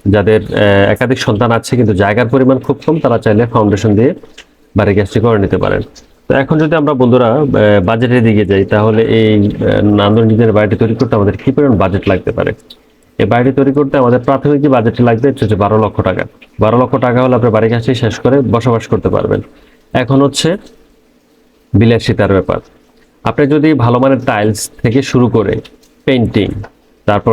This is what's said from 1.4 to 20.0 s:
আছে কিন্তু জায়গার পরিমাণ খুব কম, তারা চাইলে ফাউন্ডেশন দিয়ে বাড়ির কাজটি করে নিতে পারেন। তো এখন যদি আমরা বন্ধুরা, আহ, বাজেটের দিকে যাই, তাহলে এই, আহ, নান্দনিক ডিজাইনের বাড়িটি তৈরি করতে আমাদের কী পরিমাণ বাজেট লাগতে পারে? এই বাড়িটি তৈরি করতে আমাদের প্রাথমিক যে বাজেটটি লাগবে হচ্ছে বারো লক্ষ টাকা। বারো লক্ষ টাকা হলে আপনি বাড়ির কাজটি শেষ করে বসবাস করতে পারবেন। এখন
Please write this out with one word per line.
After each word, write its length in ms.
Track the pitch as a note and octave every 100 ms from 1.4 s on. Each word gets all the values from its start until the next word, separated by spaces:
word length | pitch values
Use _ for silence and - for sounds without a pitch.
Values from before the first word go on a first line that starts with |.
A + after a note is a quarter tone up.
| A#2
আছে 240 | A2+ - B2
কিন্তু 180 | G#2+
জায়গার 340 | F#2 G2+ G#2+ B2
পরিমাণ 300 | C3+ B2+ C3
খুব 180 | - C#3 -
কম, 140 | D#3
তারা 180 | C3 A2+
চাইলে 280 | A2+ G#2 A#2
ফাউন্ডেশন 480 | A#2 G#2 G2+ A2
দিয়ে 200 | G2+ C3 - - - - _ _ G2+
বাড়ির 180 | G2+ G2+
কাজটি 220 | G2 A2+
করে 180 | A#2 G#2+
নিতে 200 | F#2+ -
পারেন। 220 | G2 G2 G#2 - - _ -
তো 60 |
এখন 240 | C3 - D#3
যদি 160 | D#3 D#3+
আমরা 180 | D3
বন্ধুরা, 340 | C3 B2 B2 A#2
আহ, 180 | C3+ C#3+ G#2 G#2 G#2
বাজেটের 380 | F2+ A2+ B2 B2
দিকে 220 | A2+ G#2
যাই, 200 | F#2+ G2
তাহলে 380 | G2 G#2 A2 A2
এই, 300 | A2+ A2+ A2 G#2+ G2+
আহ, 320 | G2+ G2+ G#2
নান্দনিক 480 | G#2 G#2 G2+ A2+ A2+
ডিজাইনের 240 | A2 A2+
বাড়িটি 240 | G#2 G#2+ G2+
তৈরি 180 | A2+
করতে 200 | A2+ B2
আমাদের 220 | A2 G2+ G2+
কী 160 | C3+
পরিমাণ 240 | D3+ C#3+ F#2+
বাজেট 320 | F#2+ F#2 G2
লাগতে 240 | F#2 -
পারে? 200 | - F2 - _ - _ _ _ -
এই 80 | G#2+
বাড়িটি 260 | A#2+ C3
তৈরি 200 | C3 C#3
করতে 260 | C#3 C3+ C#3
আমাদের 220 | B2 B2
প্রাথমিক 420 | A#2+ C3+ C#3+ C#3+
যে 60 | D3+
বাজেটটি 340 | C#3 A2+ -
লাগবে 260 | A#2+ A2+ C3+
হচ্ছে 280 | - G#2+ G2
বারো 220 | G2+ A2
লক্ষ 220 | G#2 -
টাকা। 240 | F#2+ F2+ F2+ - - -
বারো 180 | G#2+ A#2
লক্ষ 180 | B2 B2+
টাকা 260 | B2 B2
হলে 120 | B2+ A#2+
আপনি 140 | A#2+
বাড়ির 200 | G#2+ A2+
কাজটি 240 | A#2+ A#2
শেষ 200 | A#2+ A2 -
করে 180 | B2+ C#3
বসবাস 460 | A#2 A2+ B2 A2+ -
করতে 220 | G#2 -
পারবেন। 320 | G2 F#2 G#2 - - _ _ _
এখন 300 | C3